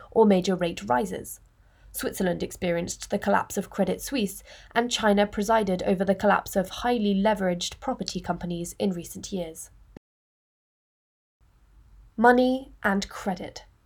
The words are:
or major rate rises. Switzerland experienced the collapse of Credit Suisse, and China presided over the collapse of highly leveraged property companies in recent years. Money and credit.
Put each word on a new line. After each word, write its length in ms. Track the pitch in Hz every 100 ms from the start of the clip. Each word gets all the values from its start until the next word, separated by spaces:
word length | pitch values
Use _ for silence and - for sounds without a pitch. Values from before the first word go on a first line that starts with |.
| -
or 160 | - 214
major 300 | 190 180 180
rate 260 | 175 175
rises. 560 | 202 240 202 185 - - - _ _ _ -
Switzerland 520 | - - - 185 170
experienced 640 | - - 180 170 185 - -
the 80 | 202
collapse 380 | - 196 - -
of 120 | 190
Credit 320 | - 185 180
Suisse, 440 | - 285 302 - - - - 233
and 160 | 240
China 340 | 240 220 202 202
presided 560 | 214 202 226 202 180
over 220 | 190 185
the 100 | 190
collapse 400 | 196 208 185 -
of 140 | 202 185
highly 440 | - 247 247 208
leveraged 680 | 196 208 202 190 175 - -
property 400 | - 247 185 180
companies 560 | - 175 175 170 170 -
in 120 | 208
recent 420 | 175 156 - -
years. 380 | 196 165 160 - - - - - _ _ _ _ _ _ _ _ _ _ _ _ _ _ _ _ - - - - -
Money 560 | 233 247 254 262 269 -
and 240 | 214 196 196
credit. 560 | - - 180 170 - - _